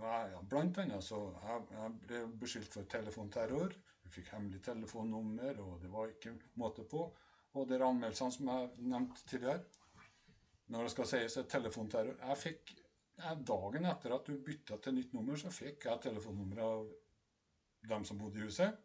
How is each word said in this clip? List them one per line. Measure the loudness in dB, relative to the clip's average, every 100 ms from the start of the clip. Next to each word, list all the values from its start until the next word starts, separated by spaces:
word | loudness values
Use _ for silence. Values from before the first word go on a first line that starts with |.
ja, | 2 2 2
ja, | -4 0
blant | 4 4 2
annet | 0 0 -2
så | -2 -4 -6
jeg, | -4 -4 -4 -6
jeg | -6 -6 -4
ble | -4 -4 -4
beskyldt | -4 -4 -6 -8
for | -4 -4
telefonterror. | -2 -4 -4 0 2 4 2 -2 -16 -20
Vi | -16 -12
fikk | -10
hemmelig | -6 -4 -4 -4
telefonnummer, | -4 -4 -2 -2 0 0 0 -2 -2
og | -6 -6
det | -6
var | -2 -4
ikke | -4 -10 -10 -10 -2
måte | -2 -2 -4
på. | -2 -2 -4 -20 -20 _
Og | 0 4
det | 8
er | 8
anmeldelsene | 8 4 2 0
som | 2 2
jeg | 2 2 -2
nevnte | 0 2 2 -2 -4
tidligere. | 0 2 2 0 -18 -20 -20 -20 _ -20 -20 _ _ -6
Når | -2 0
det | 0
skal | 4
sies | 4 4 0
et | 0
telefonterror, | 0 0 -2 0 2 2 0
jeg | -2 0
fikk, | 0 -6 -12 -18 -20 _ _ -8
jeg, | -4 -4 2
dagen | 2 2 2 2
etter | 2 0 0
at | 0
du | -4 -4
byttet | -8 -6 -6
til | 0 0
nytt | 0
nummer, | -2 -2 -2
så | -4
fikk | -6 -8 -4 0
jeg | 0 0
telefonnummeret | -2 -4 -4 -4 0 2
av | 2 -2 -10 _ _ _ _ _ _ _ _ -2
dem | 0 0
som | -4
bodde | -4 -2
i | -4
huset | 4 4 4